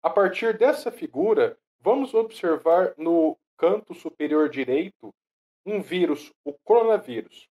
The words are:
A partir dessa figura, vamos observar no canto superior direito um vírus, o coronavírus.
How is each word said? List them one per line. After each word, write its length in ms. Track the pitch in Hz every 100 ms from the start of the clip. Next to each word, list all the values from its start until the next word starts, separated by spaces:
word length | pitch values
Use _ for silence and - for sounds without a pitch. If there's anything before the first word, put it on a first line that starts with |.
A 80 | 165
partir 480 | 165 190 190 226 214
dessa 320 | 247 - 240
figura, 680 | - - 131 196 208 117 - _ _
vamos 340 | 180 262 262
observar 800 | 226 226 - 175 156 165 170 185 -
no 420 | 160 170 156 - _ _
canto 380 | 165 208 -
superior 540 | 170 160 _ 151 151 151
direito 680 | 131 127 135 190 _ 104 _ _ _ _ _
um 160 | - 208
vírus, 540 | 196 180 165 143 - _
o 80 | -
coronavírus. 960 | 143 - 233 226 214 - 113 - - _